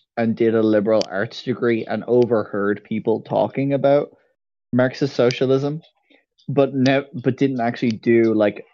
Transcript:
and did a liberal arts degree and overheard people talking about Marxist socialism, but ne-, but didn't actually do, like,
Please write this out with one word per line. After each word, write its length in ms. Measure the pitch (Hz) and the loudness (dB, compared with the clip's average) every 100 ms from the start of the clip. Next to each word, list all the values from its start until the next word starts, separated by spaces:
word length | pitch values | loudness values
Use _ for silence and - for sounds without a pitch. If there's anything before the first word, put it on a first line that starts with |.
| _ - | _ -4
and 200 | 113 110 | -2 2
did 180 | 113 | 2
a 80 | 110 | 2
liberal 400 | 110 107 104 107 - | 2 2 2 0 0
arts 320 | 95 113 - | -4 -6 -8
degree 420 | 135 - 120 113 | -8 -2 0 -2
and 200 | - 110 - | -4 -8 0
overheard 800 | 123 117 113 98 104 101 101 | 2 4 0 -2 -4 -2 -2
people 380 | - 110 113 110 | -4 -6 -2 -4
talking 520 | - 104 104 - 139 | -2 -2 -2 -2 -2
about 360 | 139 139 143 - _ _ _ _ _ - | 0 2 2 0 _ _ _ _ _ -4
Marxist 440 | 123 127 - 139 - | 0 0 -2 -4 0
socialism, 640 | 120 - 131 135 143 156 _ _ _ _ _ _ - | 0 2 0 0 -2 -6 _ _ _ _ _ _ -4
but 280 | 139 135 139 | 0 0 2
ne-, 320 | 127 139 143 123 | 2 0 -2 -4
but 140 | 131 127 | -4 0
didn't 220 | 139 127 | 0 0
actually 320 | 117 120 123 | -4 -2 -4
do, 440 | 107 117 117 113 107 | -2 2 4 4 2
like, 300 | 104 104 - | 0 -2 -14